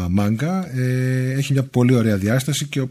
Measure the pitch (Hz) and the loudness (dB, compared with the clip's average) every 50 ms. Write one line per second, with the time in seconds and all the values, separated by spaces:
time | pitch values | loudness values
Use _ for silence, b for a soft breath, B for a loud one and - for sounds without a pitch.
0 | 90 87 90 101 101 104 113 110 143 165 185 190 180 151 127 127 127 127 127 127 | -2 0 0 2 2 2 0 -2 -2 -2 -2 -4 -4 -4 -4 -4 -2 -2 -2 -2
1 | 127 127 127 127 127 131 131 135 139 - 139 135 131 135 - 123 123 123 131 120 | 0 0 -2 -2 -2 -2 -2 -4 -2 0 0 0 0 0 2 2 4 4 4 4
2 | 110 110 104 95 98 104 117 131 - - 139 - 151 143 - 143 131 131 | 4 2 2 2 2 2 0 0 0 -2 -4 -4 -6 -6 -4 -6 -6 -4